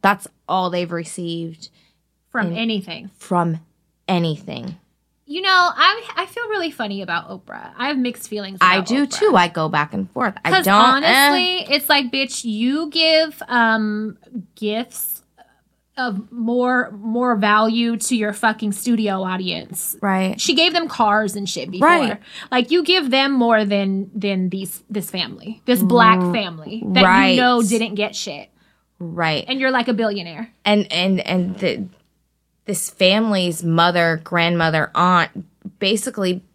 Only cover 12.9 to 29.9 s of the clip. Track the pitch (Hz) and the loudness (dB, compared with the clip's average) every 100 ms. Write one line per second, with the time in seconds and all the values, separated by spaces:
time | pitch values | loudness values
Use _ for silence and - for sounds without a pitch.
12.9 | 330 320 320 320 285 - 247 226 220 214 | 0 4 4 2 -4 -4 2 2 2 0
13.9 | 208 214 - _ 247 - _ 214 214 240 | -4 -8 -12 _ -14 -14 _ -4 -4 -8
14.9 | - - - _ _ _ _ _ _ _ | -10 -10 -10 _ _ _ _ _ _ _
15.9 | - 254 196 - 240 226 247 247 254 - | -8 -6 -6 -10 -6 -2 0 2 0 -2
16.9 | 202 220 233 247 220 208 214 220 226 233 | -8 -4 -2 0 2 4 4 4 2 0
17.9 | 233 - 240 208 208 226 214 208 202 247 | -2 -2 0 -2 0 0 0 -4 -4 0
18.9 | 233 214 190 190 185 185 85 - 185 - | 0 0 -2 -4 -4 -4 -6 -8 -10 -10
19.9 | - 202 190 190 - - 320 339 339 330 | -4 0 0 0 -2 0 2 2 2 -4
20.9 | - 214 208 214 202 202 170 151 185 294 | 0 2 4 0 -4 -8 -8 -8 2 4
21.9 | 339 247 208 - - - 247 247 339 320 | 4 2 -4 -12 -18 -4 -2 2 0 4
22.9 | 370 277 262 277 269 233 220 202 202 196 | 2 2 2 2 2 4 4 2 0 0
23.9 | 196 196 220 202 190 185 190 185 - _ | -4 -6 -6 -4 -2 -2 -4 -10 -14 _
24.9 | 208 175 180 175 - - 226 - 247 202 | -8 -6 -6 -6 -8 -14 -10 0 2 4
25.9 | 240 226 185 180 226 185 165 151 220 208 | 6 6 4 2 -2 -4 -10 -12 -10 0
26.9 | 185 185 190 - - 247 247 214 226 226 | 4 6 6 6 4 4 2 2 0 -2
27.9 | 202 208 - - 147 - _ _ _ _ | -4 -4 -6 -10 -12 -16 _ _ _ _
28.9 | _ 170 170 165 151 - 262 262 262 247 | _ -10 -2 -2 -2 -4 -2 0 0 -2